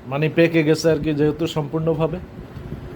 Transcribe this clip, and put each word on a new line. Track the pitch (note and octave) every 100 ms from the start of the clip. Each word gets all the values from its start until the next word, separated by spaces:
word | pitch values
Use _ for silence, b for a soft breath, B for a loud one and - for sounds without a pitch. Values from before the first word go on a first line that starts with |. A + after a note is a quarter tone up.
| B2
মানে | C#3 D3+
পেকে | D3+ E3 E3
গেছে | D3+ D#3 E3
আর | D#3
কি, | D3
যেহেতু | D3 D3+ D3+ E3
সম্পূর্ণভাবে, | D#3+ C#3+ D#3+ D#3+ D#3 D#3+ F3+ - - - - - - -